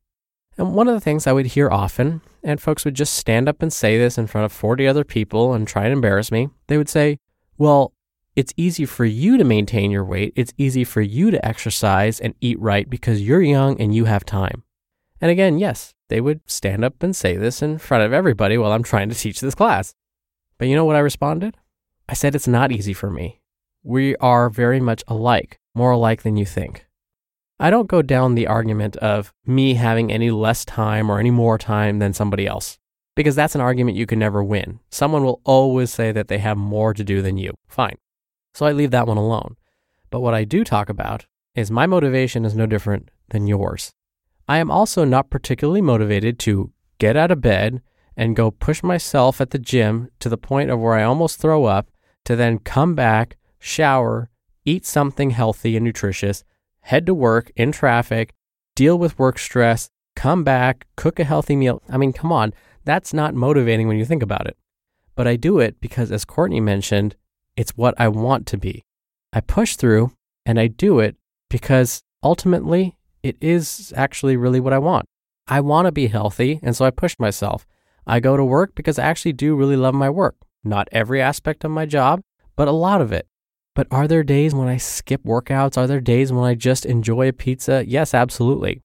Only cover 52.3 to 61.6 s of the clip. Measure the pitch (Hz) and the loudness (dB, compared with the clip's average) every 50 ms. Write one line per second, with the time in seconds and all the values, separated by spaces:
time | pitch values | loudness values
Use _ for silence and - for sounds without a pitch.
52.3 | 120 120 120 117 117 110 - - - 131 151 180 165 147 123 110 110 110 120 - | 0 2 2 2 0 -2 -4 -2 0 0 0 2 2 2 2 2 2 2 0 -2
53.3 | - _ _ _ _ _ - - - - 156 139 135 131 117 113 113 117 117 - | -8 _ _ _ _ _ -14 -8 -2 0 2 2 4 2 2 0 -2 -4 -6 -10
54.3 | _ _ _ _ _ _ - 143 170 185 - - - 147 143 139 - - 143 135 | _ _ _ _ _ _ -4 -4 -4 -4 -4 -2 -2 0 0 0 -2 -2 -2 0
55.3 | 120 123 113 110 101 - - 117 113 110 117 117 110 - - 101 92 - 101 101 | 0 0 0 0 -2 -2 -2 -2 -2 0 -2 -2 -4 -4 -4 -6 -4 -4 -4 -4
56.3 | 101 - - _ _ _ _ _ _ _ _ - 127 160 170 180 185 151 127 113 | -4 -6 -10 _ _ _ _ _ _ _ _ -2 0 0 2 0 0 2 2 2
57.3 | 113 117 - - - - 117 143 151 - 147 127 117 120 120 - 117 113 110 - | 2 2 0 -2 -2 -2 0 0 0 0 0 2 2 2 0 -2 -2 -4 -4 -6
58.3 | _ _ _ _ _ _ _ _ - - 135 156 175 175 170 156 - - 131 131 | _ _ _ _ _ _ _ _ 0 2 4 4 4 4 2 -2 0 0 0 0
59.3 | 127 - - - - 123 117 117 113 117 - - _ _ _ _ - - - 135 | 0 -2 -6 -4 0 2 2 2 2 0 -4 -10 _ _ _ _ -8 -4 0 0
60.3 | 175 180 151 143 131 127 123 131 131 - - _ _ - - 160 170 - 160 139 | 0 2 2 2 2 2 2 0 0 -2 -8 _ _ -4 -2 -2 0 0 -2 0
61.3 | 156 151 151 - 147 139 | 0 0 0 0 0 2